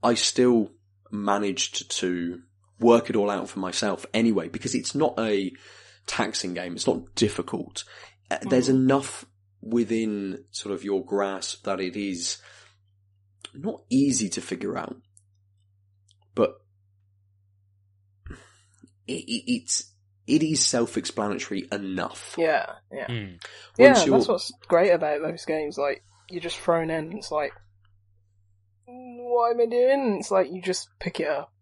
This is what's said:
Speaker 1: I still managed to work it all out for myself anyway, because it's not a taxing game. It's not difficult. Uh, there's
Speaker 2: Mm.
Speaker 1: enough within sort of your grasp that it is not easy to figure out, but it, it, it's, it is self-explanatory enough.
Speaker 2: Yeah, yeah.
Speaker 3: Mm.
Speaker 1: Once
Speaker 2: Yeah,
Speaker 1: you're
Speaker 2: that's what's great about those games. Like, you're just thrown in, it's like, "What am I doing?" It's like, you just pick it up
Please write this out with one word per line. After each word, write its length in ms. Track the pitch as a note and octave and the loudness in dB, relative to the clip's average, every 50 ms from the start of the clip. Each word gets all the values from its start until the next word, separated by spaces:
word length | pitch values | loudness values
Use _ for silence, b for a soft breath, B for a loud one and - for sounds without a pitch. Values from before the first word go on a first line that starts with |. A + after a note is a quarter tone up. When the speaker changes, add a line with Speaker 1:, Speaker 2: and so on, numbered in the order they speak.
Speaker 1:
I 120 | - A#2 A#2+ | 4 2 2
still 580 | A2+ - - - - B2+ B2 B2 A#2 G#2+ - - _ _ _ _ _ _ - | 4 2 0 2 4 6 6 6 4 4 0 -4 _ _ _ _ _ _ -10
managed 800 | - G#2 G2+ G2+ G2+ G2+ G#2 G2 G2 F#2 - - - - - - - - | -8 -4 0 0 0 0 0 -2 -2 -4 -6 -6 -6 -8 -8 -6 -6 -4
to 400 | - F#2 F2+ F2 E2+ F2 F2+ F2+ - _ _ _ _ _ _ _ | -2 -2 -2 -2 -4 -6 -8 -10 -14 _ _ _ _ _ _ _
work 300 | A2+ A#2 A#2 A#2 A#2 - | 6 8 8 8 6 2
it 80 | G#2 A2 | 0 0
all 120 | G2+ G2+ | 0 0
out 200 | G2+ F#2 - G2 | 0 -2 -6 -6
for 100 | - G2+ | -8 -8
myself 460 | F#2+ F2+ F2 - - G#2 F#2+ - - - - | -6 -6 -4 -2 -2 -2 -4 -4 -8 -4 0
anyway, 340 | A2 A2+ A#2 A2 F#2+ E2 E2 | 2 2 2 2 0 -2 -4
because 260 | - - - - - | -10 -8 -8 -4 -6
it's 220 | B2+ - - - | -4 -6 -4 -2
not 200 | C#3 D#3 - - - | 0 0 0 0 -2
a 320 | A2+ A2 G#2 G2 G2 F2+ - B B B B B B B B B B - | -2 0 0 0 -2 -4 -6 B B B B B B B B B B -10
taxing 460 | - - G#2+ - - - - F#2 F2+ | -4 -4 -4 -4 -4 -6 -6 -6 -6
game. 220 | F2 F2+ F2 F2 | -8 -8 -8 -8
It's 120 | E2+ - - | -4 0 0
not 260 | E2+ - - - - | 0 0 -4 -10 -2
difficult. 680 | - A#2 G#2 - - F2+ - - F2 D#2 - - - - B B B B B B B _ _ | 0 0 0 0 -2 -6 -6 -6 -8 -8 -10 -12 -14 -14 B B B B B B B _ _
Uh, 60 | - - - G#2 | -6 -6 -2 0
there's 180 | C3+ B2+ B2+ C3 | 2 2 4 4
Speaker 2:
Mm. 60 | C3 | 4
Speaker 1:
enough 500 | C3 C3 C3 C3+ C#3 C3+ - - - - _ _ _ _ _ _ _ | 4 4 4 4 2 0 -4 -12 -12 -16 _ _ _ _ _ _ _
within 840 | - A2 A2+ A#2+ A#2 G2+ A2+ A2+ A2+ A2 G#2 G2+ G2 F#2+ F#2 - - _ | -10 -2 0 0 0 2 0 -2 0 -2 -2 -4 -4 -6 -8 -10 -14 _
sort 220 | _ - - G2+ G2 | _ -12 -8 -8 -8
of 120 | F2+ F#2+ | -6 -4
your 180 | G2+ G2+ F#2+ F#2 | -2 -2 -2 -2
grasp 600 | F2 G2 G2+ G2 G2 G2 F#2 - - - - _ | -2 -2 0 0 -2 -2 -6 -8 -10 -10 -8 _
that 160 | G2+ G2 F#2 | -6 -4 -4
it 160 | F#2+ F#2 E2+ G#2 | -4 -6 -4 -4
is 400 | G2+ G2 F#2 E2+ E2+ - - - b b b b b b b b _ _ _ _ _ _ _ _ _ _ _ _ _ - _ | -4 -4 -4 -6 -6 -8 -8 -10 b b b b b b b b _ _ _ _ _ _ _ _ _ _ _ _ _ -20 _
not 280 | - D3 G#3 - - _ _ | -10 -10 -10 -10 -10 _ _
easy 400 | A#2+ C3+ C#3 C#3+ B2+ - A2 F#2+ | 2 2 4 4 2 0 -2 -4
to 100 | - - | -6 -8
figure 360 | - - F#2+ F2 - G2 - - | -6 -8 -8 -6 -6 -6 -6 -6
out, 180 | E2 - - - _ _ _ _ _ _ _ _ _ _ _ _ _ _ _ _ _ _ _ _ _ _ _ _ _ _ _ | -8 -10 -12 -16 _ _ _ _ _ _ _ _ _ _ _ _ _ _ _ _ _ _ _ _ _ _ _ _ _ _ _
but 200 | - A2+ - - - _ _ _ _ _ _ _ _ _ _ _ _ _ _ _ _ _ _ _ _ _ _ _ _ _ _ _ _ _ _ _ _ _ - B B B B B B B B B _ - - _ _ _ - | 0 0 0 0 -6 _ _ _ _ _ _ _ _ _ _ _ _ _ _ _ _ _ _ _ _ _ _ _ _ _ _ _ _ _ _ _ _ _ -18 B B B B B B B B B _ -20 -20 _ _ _ -10
it, 60 | B2+ | -10
it, 380 | - - - A#2 A#2 - - | -10 -8 -8 -8 -8 -4 -4
it's, 400 | B2 A2+ - - - - - - _ _ _ _ _ _ _ - | -4 -4 -2 -4 -6 -6 -6 -10 _ _ _ _ _ _ _ 0
it 160 | C3+ D#3 D#3+ | 2 2 2
is 220 | D#3 D#3 - - | 2 0 0 0
self-explanatory 1000 | - - B2 A#2 A2 - A2 F#2 - - - G#2+ G#2 G2+ F#2+ - - G#2 G2 - - | 2 2 2 0 0 -2 -4 -4 -4 -4 -4 -4 -2 -4 -6 -6 -6 -6 -8 -6 -6
enough. 640 | - G2+ G2+ F#2+ F#2+ F2+ - - - - - - - - | -6 -6 -6 -4 -4 -4 -4 -6 -8 -14 -16 -12 -4 -2
Speaker 2:
Yeah, 360 | E3 D#3+ D3+ C#3 - - - - _ _ | 0 2 2 2 0 -2 -10 -16 _ _
yeah. 160 | - C3+ C3 - | -12 -10 -8 -6
Speaker 3:
Mm. 220 | A#2+ A#2 G#2 F#2+ | -6 -6 -6 -8
Speaker 1:
Once 100 | F2 E2+ B B B B B B B - | -12 -16 B B B B B B B 10
Speaker 2:
Yeah, 280 | A#3+ C#4 B3+ A#3 E3+ | 10 10 10 10 6
Speaker 1:
you're 120 | D3 C3+ C3 | 6 4 4
Speaker 2:
that's 100 | A2+ - | 4 4
what's 240 | G#3 F3+ - - - _ - - | 0 -2 -2 -8 -14 _ -4 2
great 240 | F3+ E3 F3+ G3+ | 4 4 6 6
about 300 | F3 D#3+ D#3+ D3+ D3+ D3 | 4 2 2 -2 -2 -2
those 240 | D#3+ D#3 E3 E3 - | -2 -4 -6 -6 -4
games. 320 | - D#3 D#3 D3+ D3 D3 - | -4 -4 -2 -2 -6 -4 -4
Like, 260 | C#3+ C#3+ - - _ _ _ _ _ - | -4 -4 -4 -6 _ _ _ _ _ -14
you're 120 | F#3 F3 | -12 -8
just 160 | E3 E3+ - - | -8 -8 -8 -6
thrown 300 | - - E3+ E3 E3 D#3+ | 0 2 2 2 2 0
in, 240 | D#3+ D#3+ D#3 D#3+ F3 G#3 | -2 -4 -4 -6 -10 -12
it's 140 | - - | -10 -6
like, 220 | D#3 D3+ D3 C#3 - - - _ _ _ _ _ _ _ _ _ _ _ _ _ _ _ _ _ _ _ _ _ _ _ _ | -4 -4 -4 -4 -8 -12 -20 _ _ _ _ _ _ _ _ _ _ _ _ _ _ _ _ _ _ _ _ _ _ _ _
"What 680 | B3 B3 B3 B3+ B3 A#3+ A#3+ B3 A#3+ A#3+ A#3+ A#3 A#3 | -20 -20 -18 -18 -16 -16 -12 -4 2 4 4 4 4
am 100 | A#3 A#3+ | 4 4
I 40 | A#3 A3+ | 2 2
doing?" 500 | A#3 A#3+ B3 B3+ C4+ C#4 C4+ A#3+ G3+ F3+ | 4 4 6 6 6 4 4 2 0 0
It's 120 | - - | -2 2
like, 160 | G3+ F#3+ F#3 - | 2 2 2 2
you 100 | F3 F#3 | -2 -6
just 280 | F3+ F#3+ F3+ - - _ _ _ | -4 -2 -2 -2 -4 _ _ _
pick 200 | - F3+ - - | -8 -8 -4 -4
it 80 | - D3+ | -4 -2
up 260 | D3+ C#3 D3+ - _ _ | -2 -4 -4 -10 _ _